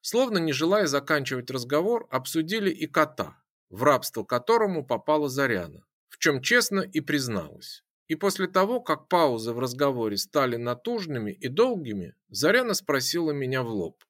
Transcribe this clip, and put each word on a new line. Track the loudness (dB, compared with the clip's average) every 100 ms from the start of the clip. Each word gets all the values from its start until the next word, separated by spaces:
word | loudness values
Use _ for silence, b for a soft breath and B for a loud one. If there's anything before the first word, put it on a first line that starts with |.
Словно | 0 0 2 2
не | 0
желая | 0 2 2 2
заканчивать | 0 0 0 0 -6 -4
разговор, | -8 0 0 2 -2 -2
обсудили | -4 -2 -4 -2 -2 -2
и | -2 -2
кота, | 0 0 -2 -8 -8 _ _ _
в | 0
рабство | 4 4 2 -8
которому | -4 -4 2 2 2 -2 -2
попала | -4 0 0 2
Заряна, | 0 0 0 -4 -12 _ _ _
в | -2
чём | 0 0
честно | 2 2 2 -2
и | -2 -4
призналась. | -2 -2 0 -4 -6 -14 -20 -20 _ _ _
И | -2
после | -2 0 0
того, | 2 2 0
как | -2 -4 _
паузы | 4 4 2 -2
в | -2
разговоре | -4 0 0 2 -2 -2
стали | -2 0 0 0
натужными | -4 -4 -4 -4 -4 -4 -4
и | -6 -6
долгими, | 2 2 2 -4 -6 -8 -14 _
Заряна | 0 2 4 2 -2
спросила | 0 -2 0 -2 -2
меня | -2 -2 -2
в | -2
лоб | -2 -4 _ _